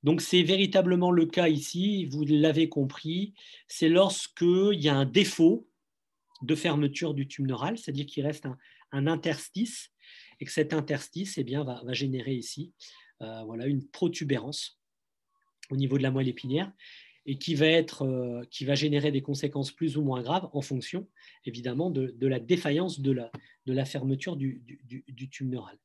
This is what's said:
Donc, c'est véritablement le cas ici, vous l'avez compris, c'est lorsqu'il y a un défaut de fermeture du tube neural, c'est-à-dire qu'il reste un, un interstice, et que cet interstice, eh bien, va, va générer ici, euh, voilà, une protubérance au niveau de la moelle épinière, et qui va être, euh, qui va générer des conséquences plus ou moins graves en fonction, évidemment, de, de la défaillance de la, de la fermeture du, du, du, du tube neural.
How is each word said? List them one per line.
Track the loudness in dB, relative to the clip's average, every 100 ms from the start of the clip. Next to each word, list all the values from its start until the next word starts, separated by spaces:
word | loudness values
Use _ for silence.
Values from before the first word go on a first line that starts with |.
Donc, | 4 2
c'est | 4 4
véritablement | 6 4 4 4 4 4 6
le | 4 4
cas | 4 2
ici, | 2 -2 -2 0 0 -2
vous | -2
l'avez | 2 4 6 4 2
compris, | 0 -2 -4 -6 -4 -4 -8 -20 -20 _
c'est | 0 4
lorsqu'il | 6 6 2 -8 2 4 6 4 4
y | 4
a | 4
un | 4
défaut | 4 2 6 6 6 -2 _ _ _ _ _ _ -14
de | -2
fermeture | 0 2 2 0 0 -4
du | -4 -6
tube | -4 -4
neural, | -2 -4 -4
c'est-à-dire | -6 -8 -6
qu'il | -4
reste | -4 -4 -10
un, | -12 _ _ _
un | -2 0
interstice, | 0 -2 -4 -6 -4 -4 -6 -16 _ -20 -20 -20 _
et |
que | -6
cet | -2 0
interstice, | 0 -2 -4 -4 -8 -8 -6
eh |
bien, | -4 -4
va, | -4 -6
va | -6
générer | -4 -2 -4 -4
ici, | -6 -6 -10 -12 _ -20 -20 _ _
euh, | -14 -12
voilà, | -10 -6 -2
une | -2
protubérance | -4 -2 -2 -2 -2 -2 -2 -10 -12 _ _ _ _ _ _ _ _ _ -6
au | -2
niveau | 0 2
de |
la | 2
moelle | 0 -2
épinière, | -4 -4 -4 -4 _ -20 -20 -20 _ -8
et | -8
qui | -4 2
va | 4
être, | 4 2 -2
euh, | -2 -2 -4 -6 -10
qui | -8
va | -2 0
générer | 2 2 2
des | 0
conséquences | -2 -4 -4 -4 -6
plus | -4 -2 0
ou |
moins | -2 -2
graves | -2 -4 -4
en | -8
fonction, | -4 -6 -6 -10 -10 _ -20 _
évidemment, | -12 -8 -6 -4 -2
de, | -2 -4 -2
de | 0
la | 0
défaillance | 0 0 2 0 0 -2
de | 0
la, | 0 -2 -14 _ _ -4
de |
la | -2
fermeture | -2 -4 -2 -2 -4 -4
du, | -4 -6
du, | -16 -20
du, | -16 -18 -16
du | -16 -14
tube | -8 -6
neural. | -6 -10 -20